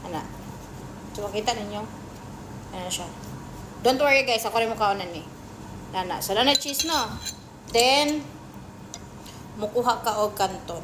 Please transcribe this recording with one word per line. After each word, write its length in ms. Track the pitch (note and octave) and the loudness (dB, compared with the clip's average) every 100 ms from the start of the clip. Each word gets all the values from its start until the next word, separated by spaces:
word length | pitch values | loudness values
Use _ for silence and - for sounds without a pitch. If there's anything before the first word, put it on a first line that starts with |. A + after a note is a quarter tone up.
Ana. 160 | G3 D#3+ - - - - - - - - - - | -4 -6 -6 -10 -10 -12 -12 -12 -12 -12 -10 -6
So, 80 | |
makita 320 | G3+ G3+ A3 A3+ | -2 0 0 0
ninyo? 240 | G3+ G#3 A3 - - - - - - - - F#3 | -2 -6 -6 -10 -12 -12 -12 -12 -12 -12 -10 -8
Ano 160 | F3+ | -4
siya? 160 | F3+ F3 - - - - - - - | -4 -4 -8 -10 -10 -10 -12 -12 2
Don't 160 | A#3 C4 | 4 6
worry, 320 | D4 C4+ B3 | 6 6 6
guys. 160 | A3+ | 2
Ako 160 | - A3+ | 2 2
rin 80 | A3+ | 2
mukha 320 | A3 G#3+ G3+ | 4 4 4
ni. 240 | F3+ E3+ - - - - - - - F#3+ | -2 -8 -10 -14 -14 -14 -12 -12 -6 -4
Nana. 240 | F3+ F3 | -2 -2
So, 160 | - G3 | 2 6
na 160 | C4 | 6
cheese, 320 | C#4 C#4+ C#4 | 6 2 0
no? 320 | E4 D#4 A3 - - - - - - | 2 2 2 -4 -8 -10 -16 -16 2
Then, 560 | A3+ B3 C#4 D4 D4+ C#4 - - - - - - - - - - - - G#3+ | 6 8 8 6 2 -4 -14 -14 -14 -14 -16 -14 -14 -14 -14 -14 -14 -14 -4
mukuha 480 | G#3 A#3+ B3 A3+ | 0 2 4 4
ka 160 | A#3 G#3+ | 2 2
og 160 | G#3+ G#3 | 2 2
kanton. 480 | F#3+ F#3 - E3+ | 0 0 -8 -8